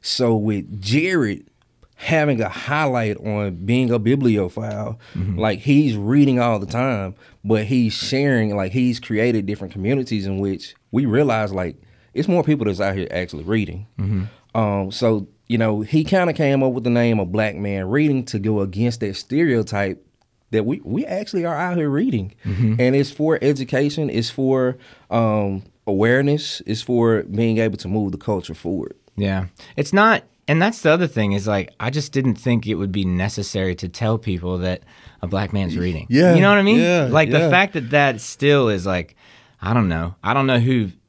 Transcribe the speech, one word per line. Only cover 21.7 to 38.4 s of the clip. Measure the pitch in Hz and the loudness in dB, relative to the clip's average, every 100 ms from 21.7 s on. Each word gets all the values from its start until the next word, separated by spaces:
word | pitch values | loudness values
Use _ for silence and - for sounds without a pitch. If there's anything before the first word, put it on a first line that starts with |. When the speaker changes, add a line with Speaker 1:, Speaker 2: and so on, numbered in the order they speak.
| 175 | -2
Speaker 1:
here | 151 | 0
reading. | 139 254 131 95 - 104 | 0 0 -2 -4 -8 -6
Speaker 2:
Mm-hmm. | 95 113 113 | 0 0 2
Speaker 1:
And | 127 139 | 2 2
it's | 139 | 0
for | - 156 160 | -2 0 2
education, | 135 139 131 131 147 147 147 | 2 0 -2 0 0 -2 -2
it's | 110 117 | -2 -4
for, | - 131 131 127 127 - - _ | -2 0 2 0 -2 -14 -20 _
um, | 117 113 107 101 98 - _ - | 0 2 2 0 -4 -8 _ -4
awareness, | 98 110 127 139 151 147 - - | 2 4 4 2 0 -4 -10 -6
it's | 110 | -6
for | - 120 117 110 | -2 2 2 2
being | - 104 117 110 | -2 -2 0 2
able | 113 95 | 0 -2
to | 92 | -4
move | 107 101 | -2 -2
the | 85 | -4
culture | - 101 - | -4 -4 -6
forward. | 78 85 92 - - _ - | -10 -6 -6 -6 -14 _ -4
Speaker 2:
Yeah. | 98 95 95 - - - | -2 -2 -6 -12 -14 -6
It's | 143 | -2
not, | 196 220 220 - _ - | 2 4 2 -4 _ -2
and | 156 | 2
that's | 190 233 | 2 2
the | 160 | 2
other | 165 - | 2 2
thing | - 104 | 0 0
is, | 101 104 | 0 0
like, | 101 90 _ | -2 -4 _
I | 110 | -4
just | 143 143 | -4 -4
didn't | 139 131 107 | 0 0 0
think | - 117 101 | 0 0 0
it | 98 | -4
would | 98 | -2
be | 98 92 | -2 0
necessary | 90 98 - 101 101 95 87 | 0 -2 -4 -4 -2 -2 -2
to | 92 | -8
tell | - 110 113 | -4 -2 -2
people | 110 90 90 90 | -2 -4 -4 -2
that | 90 92 - - - _ | -2 -4 -10 -20 -20 _
a | 98 | -6
black | 95 101 | -4 -2
man's | 101 92 82 | -2 -2 -2
reading. | 90 80 - | -2 -4 0
Speaker 1:
Yeah. | 123 180 | 4 6
Speaker 2:
You | 170 | 6
know | 196 | 6
what | 202 | 6
I | |
mean? | 196 233 | 4 4
Speaker 1:
Yeah, | 175 175 - | 4 2 4
Speaker 2:
Like, | 143 156 | 4 4
the | 143 | 4
Speaker 1:
yeah. | 165 | 4
Speaker 2:
fact | 180 196 | 4 2
that | 165 117 | -2 0
that | 143 143 113 | 2 4 0
still | - - | -8 -2